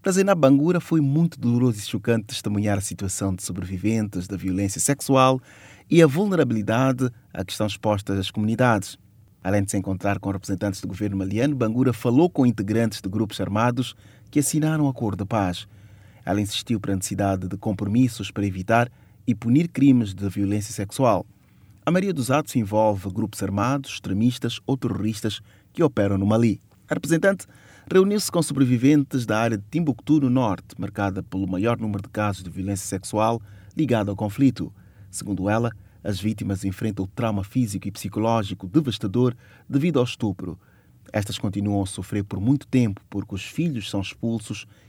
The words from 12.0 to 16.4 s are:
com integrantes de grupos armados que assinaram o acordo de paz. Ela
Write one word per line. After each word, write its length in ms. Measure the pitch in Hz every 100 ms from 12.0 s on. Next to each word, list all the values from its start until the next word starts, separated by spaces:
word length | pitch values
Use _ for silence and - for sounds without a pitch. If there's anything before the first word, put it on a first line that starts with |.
| 123 123 175
com 160 | - 123
integrantes 540 | 113 98 107 113 110
de 80 | 95
grupos 320 | 101 107 -
armados 560 | 92 101 120 123 123 - - - -
que 80 | 147
assinaram 460 | 139 156 156 156
o 40 | 143
acordo 360 | 127 113 98
de 40 | 98
paz. 380 | 113 95 90 - - - - - -
Ela 160 | - 101